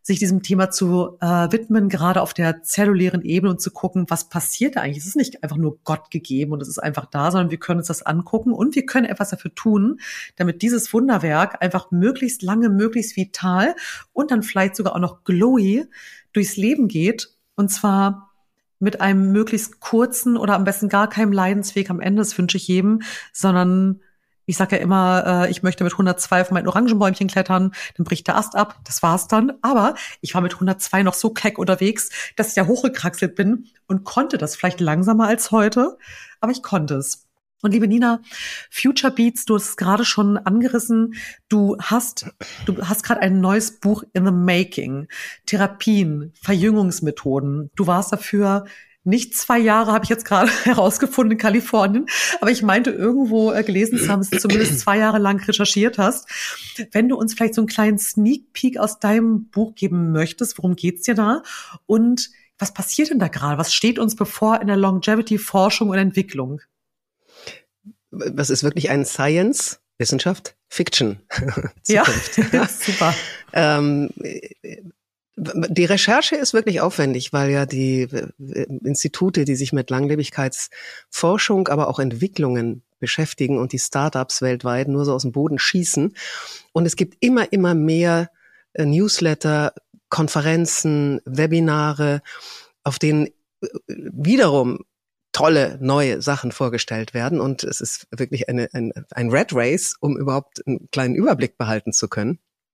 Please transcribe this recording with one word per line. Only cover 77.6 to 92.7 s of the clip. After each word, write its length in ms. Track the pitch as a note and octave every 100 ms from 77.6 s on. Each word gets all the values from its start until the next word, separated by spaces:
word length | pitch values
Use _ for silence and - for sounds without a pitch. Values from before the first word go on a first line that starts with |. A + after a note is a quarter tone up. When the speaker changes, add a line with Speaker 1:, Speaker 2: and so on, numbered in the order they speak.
| C#3
Speaker 2:
die, 360 | C3+ C3 C3
äh, 260 | B2 C3+ - - C3+ - - C3+
Institute, 640 | C3+ C#3 D3+ - F#3 E3 C#3+
die 100 | C3
sich 160 | C3+
mit 160 | C#3+ -
Langlebigkeitsforschung, 1800 | C3 C#3+ D3+ C#3 - C3 - - - - - _ - E3 G#3 - F#3+ F3+
aber 180 | D3 D3
auch 120 | -
Entwicklungen 840 | C3 A#2 F#3+ - C#3 B2 A#2 - _ -
beschäftigen 580 | - - D#3 - C3 C3
und 140 | B2+
die 80 | B2+
Startups 600 | - C#3 D3+ C3 C3 -
weltweit 460 | C3 B2 B2 B2 C#3
nur 160 | C#3 C#3+
so 80 |
aus 100 | B2+
dem 80 | C3
Boden 260 | C#3 D#3+ C#3
schießen. 560 | - F3+ E3 C#3+ E3+ - - - - - _
Und 120 | E3 E3+
es 100 | -
gibt 180 | F3 -
immer, 300 | B3 B3 F#3+
immer 200 | G3+ F3
mehr, 560 | E3 D#3 E3 E3+ E3+ E3+ _ _ _ _
äh, 120 | - D3
Newsletter, 880 | D#3 G#3 - E3+ D3+ D#3 D3+ D3 - _ - -
Konferenzen, 1120 | - D#3 D#3 D3+ E3 E3 - D#3+ D3 C#3+ C3+ C3
Webinare, 960 | C3 D#3 E3 D#3+ D3+ D3+ D3 D3 C#3+ - - - - -